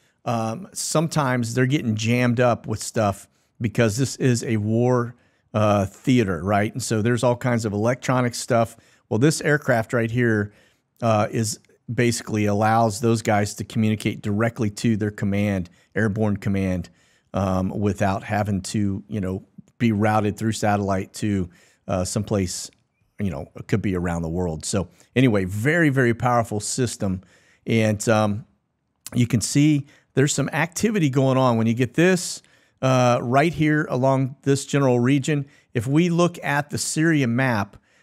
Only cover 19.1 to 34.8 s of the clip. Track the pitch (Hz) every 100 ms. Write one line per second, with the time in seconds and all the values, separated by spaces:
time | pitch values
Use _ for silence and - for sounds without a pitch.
19.1 | 107 92 95 - - - - 117 104 110
20.1 | 107 104 - 110 104 107 104 98 95 95
21.1 | - 107 101 90 - _ _ - 98 90
22.1 | - 101 107 90 - - _ _ _ _
23.1 | - 101 71 - - - 113 101 92 87
24.1 | 85 82 85 90 78 - 104 85 _ _
25.1 | - 131 104 92 101 127 170 160 135 120
26.1 | 117 127 120 110 107 - - 123 - 104
27.1 | 92 - _ _ _ - 113 110 107 -
28.1 | 110 107 104 - _ _ _ _ _ -
29.1 | 120 120 117 - 143 147 147 135 _ _
30.1 | - 143 - 131 135 165 - 208 208 151
31.1 | 131 135 131 131 117 113 113 123 - 175
32.1 | 180 180 - - _ _ _ 131 131 123
33.1 | 120 117 131 160 147 156 151 156 131 131
34.1 | 135 131 143 - 139 - 143